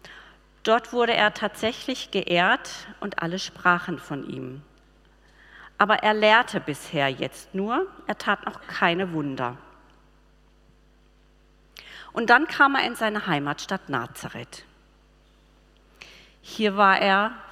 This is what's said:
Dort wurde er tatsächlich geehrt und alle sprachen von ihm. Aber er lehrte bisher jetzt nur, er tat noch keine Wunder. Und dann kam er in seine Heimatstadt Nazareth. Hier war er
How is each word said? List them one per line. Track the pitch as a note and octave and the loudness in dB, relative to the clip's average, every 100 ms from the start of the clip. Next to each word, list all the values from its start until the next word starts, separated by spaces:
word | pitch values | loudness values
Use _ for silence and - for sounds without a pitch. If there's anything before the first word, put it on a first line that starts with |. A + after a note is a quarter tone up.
| - - - - _ _ | -20 -20 -20 -20 _ _
Dort | - A3+ A#3+ | 2 2 2
wurde | A#3+ A#3 | 0 2
er | A3+ G#3+ | 4 2
tatsächlich | - G#3 - A3 - - B3+ - | 2 -6 -4 -4 -4 -8 -8 -6
geehrt | G3 - F3 F#3 B3+ - - - - | -4 0 2 2 2 -2 -14 -16 -10
und | G#3 - | -10 -6
alle | E3 F#3 | -6 -6
sprachen | - - F3+ F3 - E3 | -8 -2 2 2 0 -8
von | - C#3 - | -8 -10 -8
ihm. | C3 C3 C3+ - _ _ _ _ _ _ _ - - - - | -10 -10 -14 -18 _ _ _ _ _ _ _ -20 -20 -8 0
Aber | G3+ G#3+ | 2 4
er | G#3+ | 2
lehrte | G#3+ G#3+ A3 B3 F#3+ | 4 6 6 4 -4
bisher | - C#3+ - D#3+ C#3 | -4 -8 -4 0 0
jetzt | C3 C3 - - F#3+ | 0 -6 -10 -10 -6
nur, | G3+ C4 F#4+ - - | -2 -2 -2 -6 -8
er | G#3 | -6
tat | - G3 - | -2 -2 -4
noch | - - | -12 -12
keine | - F#3 E3+ F#3+ | 0 2 2 -2
Wunder. | D#3+ C#3+ C3+ B2 B2+ - - - _ _ _ _ _ _ _ _ _ _ _ _ _ _ _ _ _ _ - - - - | -4 -4 -4 -6 -6 -16 -20 -20 _ _ _ _ _ _ _ _ _ _ _ _ _ _ _ _ _ _ -20 -20 -20 -10
Und | - A#3 | -2 6
dann | A#3+ D#4+ | 6 6
kam | - C#4 C4+ | 4 4 4
er | A#3+ | -2
in | A#3+ | 0
seine | A3 G#3 G3 | -2 -2 0
Heimatstadt | D3+ C#3+ D3 - G3 - | 0 0 -6 -6 -6 -4
Nazareth. | C3+ B2 - - - B2 - - _ _ _ _ _ _ _ _ _ _ _ _ - - - - _ | -6 -6 -10 -14 -12 -14 -18 -20 _ _ _ _ _ _ _ _ _ _ _ _ -20 -20 -20 -20 _
Hier | - - G#3+ G3 | -14 -2 0 4
war | G3 F#3+ | 6 6
er | G3 G3 G#3+ A#3+ - | 4 2 2 -4 -18